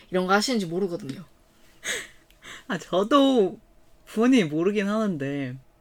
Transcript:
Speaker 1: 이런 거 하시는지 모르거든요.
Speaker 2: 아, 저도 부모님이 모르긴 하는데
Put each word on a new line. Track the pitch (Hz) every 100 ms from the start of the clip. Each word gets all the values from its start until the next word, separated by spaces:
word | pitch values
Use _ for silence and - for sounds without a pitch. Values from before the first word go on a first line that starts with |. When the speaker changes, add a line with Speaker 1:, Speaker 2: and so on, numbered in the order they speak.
| -
Speaker 1:
이런 | 180 185
거 |
하시는지 | 202 - 233 180
모르거든요. | 170 196 170 135 160 - _ _ _ - _ - - - - _ _ - - -
Speaker 2:
아, | 185
저도 | - 180 208 285 269 254 185 - _ _ _ _ -
부모님이 | 214 247 262 160
모르긴 | 151 180 208 196
하는데 | 220 214 160 139 143 131 131 - _